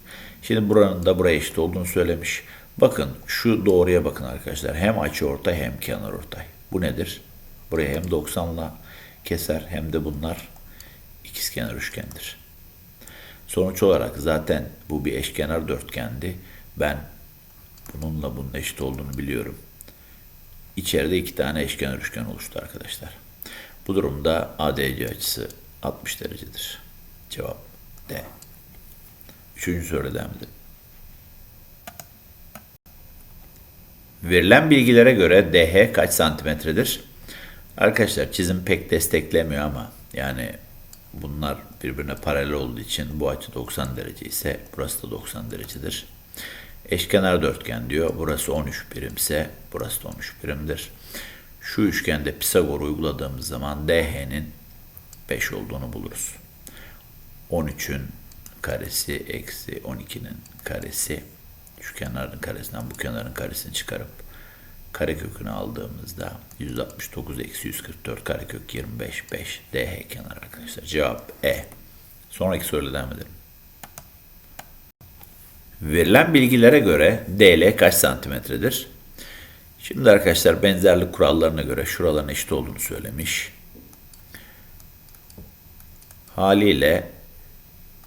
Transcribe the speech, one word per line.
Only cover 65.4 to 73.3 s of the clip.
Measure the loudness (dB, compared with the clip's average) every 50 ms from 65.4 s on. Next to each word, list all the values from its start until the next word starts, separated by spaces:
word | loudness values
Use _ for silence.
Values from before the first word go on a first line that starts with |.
| -10 -8
aldığımızda | -8 -6 -8 -8 -8 -10 -10 -10 -12 -12 -14 -14 -12 -10 -10 -10 -10 -14 -18 -20 -14 -12
yüz | -10 -8 -6 -6
altmış | -8 -8 -10 -14 -14 -12 -10
dokuz | -10 -10 -8 -8 -8
eksi | -10 -10 -10 -10 -10 -10
yüz | -10 -10 -12
kırk | -12 -16 -12 -10
dört | -10 -10 -8 -6
karekök | -6 -6 -6 -6 -10 -12 -12 -12 -10 -10
yirmi | -10 -10 -8 -8 -8
beş, | -8 -8 -8 -12 -10 -10 -10
beş | -10 -8 -10 -12 -12 -14 -8 -4
D | -4 -4 -4
H | -6 -10 -10 -12
kenar | -14 -14 -14 -14 -14
arkadaşlar. | -16 -16 -18 -18 -16 -14 -14 -14 -12 -10
Cevap | -4 -2 0 0 0 -2 -4 -10 -14 -14 -4 -2
E. | -2 -2 -2 -6 -12 -18 -20 -20 -20 -20 -20 -20 -20 -20 -20 -20 -20
Sonraki | -6 -2 -2 0 0 -2 -4
soruyla | -2 -4 -4 -4 -2 -4
devam | -6 -6 -6 -8
edelim. | -10 -12 -14